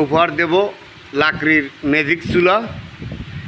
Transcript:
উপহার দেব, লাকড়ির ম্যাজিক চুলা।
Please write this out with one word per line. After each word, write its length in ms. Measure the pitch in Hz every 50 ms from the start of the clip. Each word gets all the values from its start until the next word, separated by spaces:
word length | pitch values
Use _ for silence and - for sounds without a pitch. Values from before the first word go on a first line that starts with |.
| 156
উপহার 240 | 135 151 160 170 170 151
দেব, 180 | 151 170 156 165 185 202 208 - - - - - - - - 139
লাকড়ির 520 | 139 151 156 151 - 147 156 156 151 139 139 - - - 143
ম্যাজিক 280 | 156 156 147 139 170 165 - -
চুলা। 240 | - 175 175 180 190 220 233 214 - - - - - - 135 - - - - - - - -